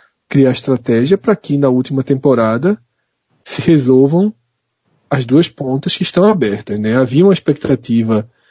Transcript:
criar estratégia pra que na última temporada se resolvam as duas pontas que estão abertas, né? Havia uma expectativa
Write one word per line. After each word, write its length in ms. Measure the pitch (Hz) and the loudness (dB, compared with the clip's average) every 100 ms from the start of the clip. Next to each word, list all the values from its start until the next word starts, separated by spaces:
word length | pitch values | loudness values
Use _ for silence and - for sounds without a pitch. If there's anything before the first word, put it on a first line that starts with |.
| _ _ _ | _ _ _
criar 200 | 143 131 | 0 2
estratégia 640 | 123 - 123 - 113 135 196 | 0 -4 -4 -2 -2 0 0
pra 180 | - 202 | 0 -4
que 220 | - 143 | -4 -2
na 100 | 139 | 0
última 340 | 127 123 135 | 0 -2 -4
temporada 760 | 131 135 143 120 110 117 175 214 _ _ _ _ _ _ | -4 -2 0 0 0 0 -2 -4 _ _ _ _ _ _
se 160 | - - | -14 -4
resolvam 720 | - 156 127 131 139 170 214 - _ _ _ _ _ _ _ | 2 2 4 4 4 2 -2 -4 _ _ _ _ _ _ _
as 160 | 135 120 | -6 0
duas 200 | 143 170 | 0 0
pontas 480 | - 135 135 175 | -4 -6 -4 -4
que 80 | - | -6
estão 220 | 180 175 | -4 0
abertas, 560 | 208 202 110 104 - 107 | 2 2 -2 -4 -6 -6
né? 160 | 107 123 | -2 0
Havia 260 | 127 135 | 0 2
uma 120 | 196 | 2
expectativa 920 | 180 - 143 - 131 - 117 113 110 110 _ _ | 2 -2 -4 -2 -4 -2 -2 0 -2 -4 _ _